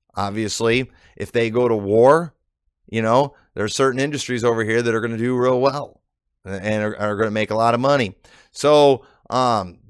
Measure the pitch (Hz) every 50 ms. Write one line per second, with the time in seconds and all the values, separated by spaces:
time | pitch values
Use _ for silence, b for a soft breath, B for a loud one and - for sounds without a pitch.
0 | _ _ _ 95 101 101 101 110 110 101 - - 117 113 117 131 127 b b b
1 | b b b - 101 - - 120 117 113 107 120 123 120 113 107 101 98 104 113
2 | 120 131 151 165 175 160 - _ _ _ _ _ _ _ _ _ _ _ - 113
3 | 110 110 117 131 143 139 b b b b - - 104 107 - - 135 135 123 131
4 | 139 151 147 127 - - 123 117 110 120 113 113 110 107 113 117 120 117 113 113
5 | 110 113 117 110 117 123 127 123 123 127 127 123 131 139 131 147 139 - _ _
6 | _ _ _ _ _ _ _ _ - 95 98 95 95 107 107 107 107 107 - -
7 | 104 104 104 98 113 107 104 110 107 - 107 110 113 117 117 120 127 139 143 139
8 | 117 92 - b b b b b b b - - - 147 151 147 147 139 135 117
9 | b b b b b - - 127 127 123 117 104 95 87 85 _ _